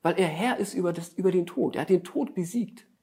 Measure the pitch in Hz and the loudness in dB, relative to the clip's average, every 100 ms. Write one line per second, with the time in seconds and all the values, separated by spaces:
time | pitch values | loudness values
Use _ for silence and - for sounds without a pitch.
0 | 165 - 175 160 240 - 196 - 180 170 | 2 2 2 2 -2 0 -2 0 -2 -2
1 | 170 - 185 185 170 - 160 - 151 185 | -8 0 2 2 0 -2 -2 -2 2 2
2 | 175 285 277 - 175 240 214 - _ _ | 2 -4 -2 -4 -4 -2 -4 -8 _ _